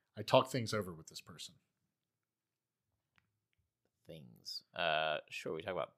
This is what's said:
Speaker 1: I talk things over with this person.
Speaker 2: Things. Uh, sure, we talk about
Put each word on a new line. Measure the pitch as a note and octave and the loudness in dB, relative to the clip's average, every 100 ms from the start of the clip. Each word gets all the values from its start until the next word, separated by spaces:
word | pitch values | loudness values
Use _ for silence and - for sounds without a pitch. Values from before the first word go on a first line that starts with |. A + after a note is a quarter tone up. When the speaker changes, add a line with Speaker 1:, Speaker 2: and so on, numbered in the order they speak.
| _ - | _ -8
Speaker 1:
I | |
talk | G#2 C3 B2 | 6 6 6
things | C3+ A2 | 0 0
over | G#2+ F#2 | 0 -2
with | D#2+ - | -6 -14
this | - | -16
person. | - D#2 - - _ _ _ _ _ _ _ _ _ _ _ _ _ _ _ _ _ _ _ _ _ _ _ _ - | -16 -14 -16 -16 _ _ _ _ _ _ _ _ _ _ _ _ _ _ _ _ _ _ _ _ _ _ _ _ -18
Speaker 2:
Things. | D#2+ B1+ G1+ - - - - | -16 -16 -16 -10 -10 -10 -2
Uh, | E2+ D#2 D#2 D2+ - | 2 4 2 0 -4
sure, | - - | -8 -4
we | D#2+ | -4
talk | D#2+ | -4
about | D#2 - | -2 -4